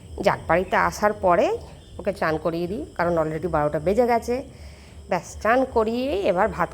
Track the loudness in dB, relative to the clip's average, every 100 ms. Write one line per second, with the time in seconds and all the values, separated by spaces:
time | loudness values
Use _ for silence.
0 | -16 -2 0 0 2 0 2 2 2 2
1 | 0 2 4 4 4 0 -6 -20 -18 -6
2 | -6 -2 -2 0 -2 -2 -4 -6 -8 -4
3 | 0 2 0 -2 -2 0 0 0 0 2
4 | 2 2 0 -6 -6 -16 -20 -20 -20 -20
5 | -4 -4 -4 -4 2 2 2 0 0 0
6 | -2 0 0 2 0 0 -4